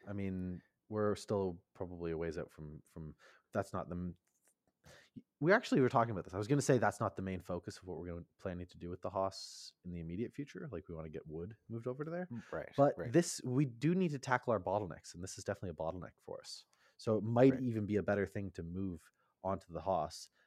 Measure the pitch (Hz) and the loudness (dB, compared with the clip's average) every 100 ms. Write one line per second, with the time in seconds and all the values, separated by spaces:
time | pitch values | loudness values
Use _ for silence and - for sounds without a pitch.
0 | - 101 98 92 92 90 - _ - 107 | -10 -4 -2 -2 -4 -6 -12 _ -6 0
1 | 104 98 - 104 95 87 _ - 90 87 | 2 0 0 0 0 -2 _ -10 -10 -6
2 | 85 80 82 82 78 - 76 78 - 85 | -4 -2 -2 -4 -8 -10 -14 -14 -16 -14
3 | 78 - - - _ 104 98 95 80 90 | -14 -14 -20 -20 _ -4 -2 -4 -4 -4
4 | 90 87 _ _ _ _ _ _ - - | -6 -8 _ _ _ _ _ _ -20 -20
5 | - - - - 151 214 - 220 123 117 | -20 -20 -20 -2 6 6 6 4 6 6
6 | 117 95 - 95 107 143 - 127 104 - | 4 0 -4 -4 2 2 6 6 6 2
7 | 104 - 95 92 - 90 - - 92 80 | -2 0 -4 -4 -4 -6 -6 -12 -10 -8
8 | 87 85 82 _ 98 87 90 - 87 90 | -6 -8 -10 _ -6 -6 -8 -10 -10 -6
9 | - 98 95 - - - - _ 90 87 | -4 0 0 -2 -14 -14 -16 _ -10 -8
10 | 82 90 117 - 143 185 170 87 - 80 | -6 -4 -6 -6 -10 -10 -10 -10 -10 -10
11 | 80 76 - 78 92 110 - 113 123 131 | -8 -10 -8 -8 -8 -12 -10 -8 -6 -6
12 | 151 175 180 120 - 160 - - 139 - | -6 -6 -8 -10 -8 -8 -6 4 4 4
13 | - 143 175 - 127 127 143 117 143 180 | 2 4 4 -2 -2 2 2 2 0 2
14 | 180 143 135 123 - 107 92 101 95 - | 2 0 2 0 4 2 2 0 -2 -8
15 | - 85 92 - 101 98 92 78 80 90 | -14 -10 -10 -8 -4 -4 -4 -4 -4 -4
16 | 80 - - - - - - _ _ _ | -8 -14 -14 -14 -12 -16 -18 _ _ _
17 | - 110 110 120 135 131 127 110 101 104 | 0 2 4 8 8 8 2 0 2 2
18 | 90 101 95 107 98 - 85 90 98 85 | 4 2 2 -2 -6 -6 -8 -4 -4 -6
19 | - _ _ _ 92 92 - 82 85 90 | -12 _ _ _ -4 -4 -4 -6 0 0
20 | 76 - - _ | 0 -6 -16 _